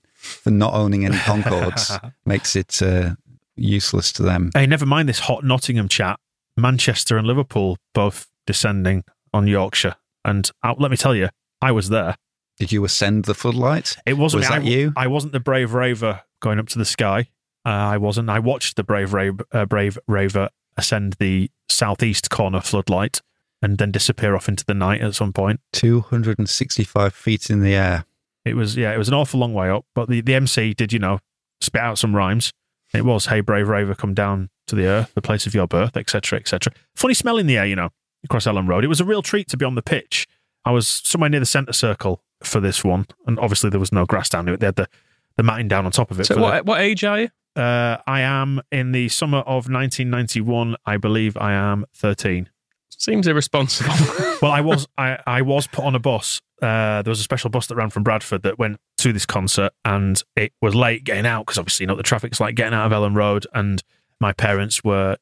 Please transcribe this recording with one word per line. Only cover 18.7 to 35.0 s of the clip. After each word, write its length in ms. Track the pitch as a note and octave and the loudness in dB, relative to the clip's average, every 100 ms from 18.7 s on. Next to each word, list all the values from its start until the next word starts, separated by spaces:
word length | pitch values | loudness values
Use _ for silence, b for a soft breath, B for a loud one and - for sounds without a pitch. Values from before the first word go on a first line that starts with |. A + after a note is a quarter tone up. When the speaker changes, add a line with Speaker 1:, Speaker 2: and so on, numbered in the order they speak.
| - | -6
Speaker 2:
the 80 | |
brave 300 | - G2+ G2 | -4 -2 0
ra-, 180 | G2+ G2 G2 - | 0 0 -2 -4
uh, 140 | A#2 G2 | -2 0
brave 320 | G#2 G2+ F#2+ - | 0 0 -2 -2
raver 420 | G2+ G2 G2 G2+ _ _ - | 0 0 0 -2 _ _ -6
ascend 360 | - G#2+ G2+ F#2+ | -2 0 -2 -2
the 300 | G2 F#2+ F#2 _ - | 0 2 0 _ -4
southeast 600 | - G#2+ G2 A#2 G2+ - | 0 0 0 0 0 -2
corner 300 | - G2 F#2 | 0 0 0
floodlight 600 | - G2+ F#2+ F#2 G#2 - - _ _ - | -2 -2 0 0 0 -4 -10 _ _ -4
and 160 | G2+ G2+ | 0 2
then 140 | G#2 | 0
disappear 440 | G2 - - G#2+ G2 | 0 0 0 2 0
off 120 | - | 0
into 160 | G2+ - | -4 -2
the 80 | |
night 280 | G2+ F#2+ G#2 | 0 0 0
at 120 | G#2+ | 0
some 200 | - G#2 | -2 -2
point. 260 | - G2 A#2 _ | 0 0 0 _
Speaker 1:
Two 300 | - A#2 A#2 | 0 4 4
hundred 380 | - A#2+ A2+ G#2+ | 2 0 0 0
and 100 | G#2 | 0
sixty-five 640 | - - - G2+ G#2 G2+ | -2 -2 -2 0 2 0
feet 380 | - - G#2+ - | 0 -2 0 2
in 100 | G#2 | 2
the 140 | G2 G2 | 4 4
air. 300 | F#2+ F2+ - _ _ _ | 2 0 -4 _ _ _
Speaker 2:
It 120 | A2+ A#2 | -4 -2
was, 200 | G#2+ A#2+ | -2 0
yeah, 160 | A2 | -2
it 60 | A2 | 0
was 100 | G#2+ | 0
an 60 | |
awful 260 | C#3 C#3 C3 | 0 0 0
long 140 | A#2+ | 0
way 160 | G#2+ F#2 | 0 0
up, 160 | G2+ - | 0 -2
but 160 | - A#2 | -4 0
the, 120 | A#2 | 0
the 120 | A#2 | 2
M 140 | C3 C3 | 2 2
C 260 | - A2 | 0 0
did, 180 | G#2 A2 | 0 -2
you 60 | A2+ | 0
know, 200 | F#2+ G2 _ _ _ - | 0 -2 _ _ _ -8
spit 220 | - A2 | -4 -2
out 180 | A#2 G#2+ | -2 -2
some 160 | A2+ G#2 | 0 2
rhymes. 360 | F#2+ A2+ - - _ _ _ | 2 0 -2 -8 _ _ _
It 120 | A2+ A#2+ | 0 2
was, 220 | A2 - | 2 2
"Hey, 140 | A2 | 0
brave 260 | G#2 G#2 G#2 | 2 0 2
raver, 240 | G#2 G2 F#2+ | 0 0 -2
come 200 | G2+ F#2+ | -2 0
down 340 | G2+ G2 F#2+ _ - | 0 0 -4 _ -6
to 80 | G#2+ | 0
the 100 | F#2 | 2
earth, 260 | G#2 | 2